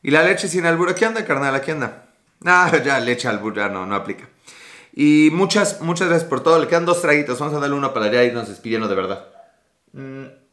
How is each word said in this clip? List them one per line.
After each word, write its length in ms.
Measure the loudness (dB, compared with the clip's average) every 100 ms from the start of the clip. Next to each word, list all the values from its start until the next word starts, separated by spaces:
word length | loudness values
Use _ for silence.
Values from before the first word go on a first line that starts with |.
Y 80 | 2
la 120 | 2
leche 260 | 4 2 -2
sin 160 | -2
albur, 300 | 0 0 0
¿qué 120 | 0 -2
onda, 200 | -2 -4
carnal? 340 | -2 0 -2
¿Qué 120 | -4
onda? 420 | -6 -6 -8 _ _ _ _ 2
Ah, 260 | 4 4 2
ya, 160 | 2 0
leche 300 | 0 -2 -2
albur, 260 | -4 -4
ya 140 | -4 -4
no, 160 | -4
no 100 | -4
aplica. 320 | -6 -6 -12 -14 _ -20 -20 -20 -20 -20
Y 340 | 0 4 6 6
muchas, 480 | 4 0 2 0 -2
muchas 260 | -4 -2 2
gracias 220 | 0 0
por 120 | -2
todo. 160 | 4 4
Le 80 | 4
quedan 200 | 0 0
dos 160 | 0
traguitos. 360 | 2 0 0 -4
Vamos 160 | -4
a 60 | -4
darle 160 | -4 -2
uno 160 | -4
para 140 | -2 0
allá 180 | 2
y 40 | 2
irnos 200 | 0 -10
despidiendo 400 | -12 -6 -4 -2
de 60 |
verdad. 340 | -2 -4 -8 -14 -20 -20 _ _ _ _
Mm. 540 | -18 -16 -16 -18 -20 _